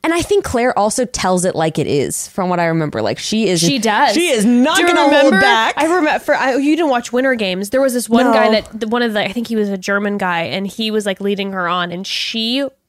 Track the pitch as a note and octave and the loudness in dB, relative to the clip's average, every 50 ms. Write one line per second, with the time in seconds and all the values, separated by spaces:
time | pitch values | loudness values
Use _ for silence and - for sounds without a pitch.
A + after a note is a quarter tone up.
0 | - D#4+ E4 F4 - - G4+ G4+ - - - A#3+ A#3 B3+ - - G3+ G#3+ - - | -2 -2 -2 -2 0 0 0 0 0 0 -2 0 0 0 2 2 0 0 0 -2
1 | B3+ - - - - F#3 F#3 F3+ F3 F#3 - - D#3+ D#3+ D3+ - C#3+ - A2+ D3 | -4 -4 -4 -4 0 0 0 2 0 0 0 0 -2 -2 0 -2 -2 0 0 0
2 | B2 - - - - - - - F#3 F3+ F3+ F3 E3+ E3 E3 E3 D#3+ D3 - A2+ | 0 0 -4 -8 -10 -8 -6 -4 -2 -2 0 0 0 0 0 0 -2 -2 -4 -2
3 | G#2+ G2+ A2+ - - - - A3 A3+ F#3+ F#3 E3 D#3+ E3+ - C4 G3+ A3+ G#3 A3 | -2 -2 -4 -4 -4 -4 -2 0 0 2 0 2 2 2 0 0 0 0 2 2
4 | C#4+ C4 G3+ D#4 F4 F4 C#4 A3+ G3 A#3 A#3+ A#3+ B3+ D4+ E4+ G4 F#4 F4 F4 D#4+ | 2 2 2 2 2 2 2 2 2 2 4 4 4 4 2 2 2 2 4 4
5 | D4 C#4+ D4 C#4+ C#4 C#4 - F#4+ G4 G4+ - A3+ A3+ C#4 - - C#4+ D#4+ E4+ F#4 | 4 4 4 6 4 4 4 4 4 4 4 2 2 0 0 0 0 2 2 2
6 | D4+ D4+ - C#4+ - - D4 - A#3 C4 B3 C4 C4+ D4 D#4 D#4 F4 D4 B3+ A#3+ | 2 0 0 -2 0 -2 0 0 0 0 0 0 2 2 2 2 2 0 0 -2
7 | A#3 - - B3 C4 C4+ B3+ A3+ G#3+ F#3+ F#3 F#3 G3+ G3+ - C4 C#4 C4+ A#3+ B3 | -2 -2 -2 0 0 0 0 0 -2 -2 -2 -4 -4 -2 0 2 2 2 0 -2
8 | A3 - A3+ A#3+ B3+ A#3+ A3+ A3 G#3+ A3 A3 G#3+ G3+ - - A3 A3+ A3 A3 A#3+ | -2 2 2 4 4 4 4 4 4 4 2 0 -2 -4 -10 -8 -6 -2 -2 0
9 | A#3+ A#3 G#3+ G#3 F#3+ - F#3+ A#3+ A#3 A3 A#3 A3 G#3 G3+ G3 F#3+ F#3 - G3+ G3+ | 0 0 0 -2 -2 -2 -4 -6 -6 -2 -2 -2 0 -2 -2 -6 -4 -2 -2 -2
10 | G#3 G3+ G3+ G3+ G3 F#3 F3 E3+ E3 A2 B2+ G3 G3 G3 - - A3 A3 G#3+ G#3+ | -2 -2 -2 -2 -2 -2 -2 -2 -4 -4 -4 -4 -6 -6 -6 -4 -4 -2 -2 -2
11 | G3+ G3+ G3 - G3 G3+ G3+ G3 G3+ G3 F#3+ F#3+ F3+ E3+ F3 F3+ F3 F3 F3 F3 | -2 -2 -6 -4 -2 -4 -2 -2 -4 -6 -4 -4 -2 -2 -2 -2 -2 -4 -6 -10
12 | F#3+ - - - - - - A3+ A3 A3+ A#3+ C4+ C#4 C4 _ _ _ | -8 -8 -6 -6 -6 -6 -4 -4 -2 -2 -2 -2 -2 -4 _ _ _